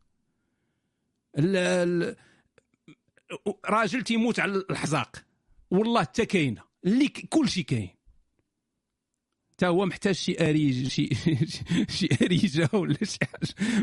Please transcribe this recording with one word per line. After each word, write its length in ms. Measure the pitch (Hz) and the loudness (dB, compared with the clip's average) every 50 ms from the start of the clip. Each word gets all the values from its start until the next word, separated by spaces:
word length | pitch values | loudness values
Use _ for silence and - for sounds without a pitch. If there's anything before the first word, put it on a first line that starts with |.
| _ _ _ _ _ _ _ _ _ _ _ _ _ _ _ _ _ _ _ _ _ _ _ _ _ _ - - | _ _ _ _ _ _ _ _ _ _ _ _ _ _ _ _ _ _ _ _ _ _ _ _ _ _ -2 0
ال-، 180 | 147 190 196 | 0 2 2
ال-، 600 | 185 180 180 185 180 175 180 175 170 170 - - - _ _ _ _ _ _ _ _ _ _ _ _ _ - - _ _ _ _ _ _ - - - - 208 196 - - | 0 0 0 0 0 0 0 0 0 -2 -4 -6 -10 _ _ _ _ _ _ _ _ _ _ _ _ _ -20 -20 _ _ _ _ _ _ -16 -16 -10 -8 -8 -8 -6 -2
راجل 380 | - - 220 226 175 - 262 | 0 2 2 2 2 0 -2
تيموت 380 | 190 - 226 226 226 240 208 - | -2 0 2 2 2 2 0 0
على 240 | 156 190 202 190 185 - | 0 0 -2 -2 -4 -4
الحزاق. 540 | 151 - - 143 156 139 110 - - - - _ _ _ _ _ _ _ _ - | -6 -4 -4 -2 -2 -2 -2 -4 -8 -16 -20 _ _ _ _ _ _ _ _ 0
والله 300 | 180 185 220 233 233 226 | 0 2 2 2 2 2
حتى 260 | 170 - - - 214 | 0 0 -2 -2 -2
كاينة. 360 | - - 180 147 131 101 - - _ _ _ - | 0 2 2 2 0 -2 -4 -10 _ _ _ 0
اللي 240 | 180 220 262 294 - | 2 4 4 2 2
ك-، 180 | - - - - | 0 -6 -6 -2
كل 200 | - 320 277 196 | 2 2 2 2
شيء 160 | - 185 143 | 0 -2 -2
كاين. 260 | - 139 113 95 87 - _ _ - - _ _ _ _ _ _ _ _ _ _ _ _ _ _ _ _ _ _ _ _ _ _ _ _ _ _ _ _ - | -2 -2 -2 -4 -6 -10 _ _ -20 -20 _ _ _ _ _ _ _ _ _ _ _ _ _ _ _ _ _ _ _ _ _ _ _ _ _ _ _ _ -2
تا 80 | 180 | 0
هو 200 | 180 170 180 202 | 2 2 2 2
محتاج 280 | 180 - - - 202 185 | 0 -2 -2 0 0 0
شي 220 | - - - 175 - | 0 -2 -4 -2 0
أريج-، 480 | 165 160 151 156 151 143 127 127 135 131 | 0 2 2 2 2 2 2 0 -2 -2
شي، 200 | - - 143 - 123 107 - - 160 113 160 - | -2 -2 -2 0 -2 0 0 2 2 2 0 -2
<laughs> 460 | - - - - 170 170 214 - - - | -6 -8 -6 -2 -2 0 0 -2 -2 -2
شي 100 | 190 - 147 - | -2 0 2 2
أريجة 460 | 240 - 175 - 226 180 131 160 165 - | 2 2 2 2 2 0 2 0 0 0
ولا 320 | - 208 165 147 147 - 220 | 0 0 0 0 -2 -2 -4
شي 140 | - - - | -6 -4 -4
حاجة. 600 | - - - - 165 - - - 196 240 233 208 | -4 -4 -4 -6 -8 -8 -6 -4 -4 -2 0 0